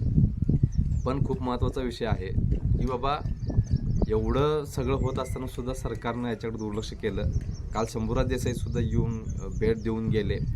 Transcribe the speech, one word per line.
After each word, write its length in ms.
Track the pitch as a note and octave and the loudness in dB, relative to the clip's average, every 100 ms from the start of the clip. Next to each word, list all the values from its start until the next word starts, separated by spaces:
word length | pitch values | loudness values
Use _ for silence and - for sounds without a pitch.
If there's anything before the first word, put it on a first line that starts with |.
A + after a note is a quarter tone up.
| - - - - - - - - - - B2+ | 4 6 6 4 2 4 4 4 2 2 0
पण 200 | C3+ C3 | 2 0
खूप 160 | C3+ | 0
महत्त्वाचा 400 | B2+ B2 B2+ C#3 | 0 0 0 0
विषय 240 | B2+ A2+ A2+ | -2 -2 -2
आहे 220 | G#2 F#2+ G2+ - - - - | -2 0 0 2 0 2 2
की 60 | B2 | 2
बाबा, 320 | B2 C3+ D3 - - - - - - - - - | 0 0 -2 -2 -4 0 0 2 0 0 0 2
एवढं 560 | G#2+ A2 B2 D3 D3+ C#3+ | 2 2 2 2 0 -2
सगळं 300 | C#3+ B2+ C3+ | -2 0 0
होत 240 | C3 C3 | 0 -2
असताना 280 | C3 - C3 | -4 -4 -6
सुद्धा 260 | - B2 | -6 -6
सरकारनं 560 | B2+ A#2+ A2 A#2+ A#2 A#2+ | -4 -6 -4 -4 -2 -4
याच्याकडे 280 | G#2+ A#2 A2 | -4 -4 -4
दुर्लक्ष 360 | G#2+ G#2 G#2+ | -4 -4 -6
केलं. 300 | G2 A2 G2 G#2 - - - - | -4 -4 -2 -2 -2 -4 -6 -6
काल 120 | G#2 A2+ | -2 -2
शंभूराज 380 | A#2+ A2 A#2+ B2+ | -2 0 0 0
देसाईसुद्धा 520 | B2+ - - - A#2+ | 0 0 -2 -2 0
येऊन, 440 | A2 A#2 A2+ A2+ | 0 2 0 -2
अ, 240 | A2 - F#2+ - | -6 -6 -6 0
भेट 180 | A2 A2+ | 0 0
देऊन 320 | G#2+ A2 A2+ | 0 -2 0
गेले. 280 | G#2+ G2 G2 - | 0 0 -2 -2